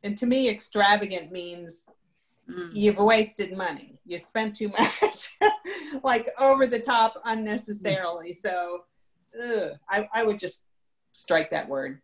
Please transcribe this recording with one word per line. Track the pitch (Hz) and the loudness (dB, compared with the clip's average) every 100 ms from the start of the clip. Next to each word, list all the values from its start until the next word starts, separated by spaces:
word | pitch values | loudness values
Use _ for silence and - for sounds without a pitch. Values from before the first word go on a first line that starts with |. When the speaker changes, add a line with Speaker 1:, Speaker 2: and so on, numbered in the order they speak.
Speaker 1:
And | 202 208 | -6 -2
to | 240 | 2
me, | 262 254 | 4 2
extravagant | 208 - 214 202 208 202 185 165 | 0 -4 2 4 4 2 -6 -8
means | 180 175 175 170 - _ _ _ _ _ _ - | -10 -10 -12 -14 -16 _ _ _ _ _ _ -14
Speaker 2:
Mm. | 180 175 | -10 -8
Speaker 1:
you've | 202 208 202 | 2 2 6
wasted | 208 226 214 - 185 190 | 6 6 4 -2 -8 -4
money. | 185 147 - - - | -6 -6 -14 -20 -12
You | 170 | -10
spent | - 220 220 | -6 -4 -4
too | 208 214 | -4 -4
much, | 196 233 - 415 - - - 427 427 359 | 2 0 2 0 0 -10 2 2 2 -8
<laughs> | 392 302 285 | -12 -8 -4
like, | 269 240 233 - | 0 2 0 2
over | 269 269 254 | 4 6 4
the | 233 | 2
top | 233 233 226 - | 0 4 2 0
unnecessarily. | 233 220 214 208 - 208 202 190 180 175 170 | -4 -4 -2 -4 -6 -6 -2 -2 -2 -6 -10
Speaker 2:
Mm. | 175 | -6
Speaker 1:
So, | 202 180 175 175 - _ _ _ _ 233 | -4 -2 -4 -8 -12 _ _ _ _ -12
ugh, | 240 220 165 - - | -4 -2 -2 -8 -2
I, | 202 214 | -2 0
I | 220 | 0
would | 226 208 | 0 0
just | 185 - _ _ _ _ _ | -6 -10 _ _ _ _ _
strike | - - 165 156 | -16 0 0 2
that | 156 143 | -4 -4
word. | 135 135 135 | -6 -6 -10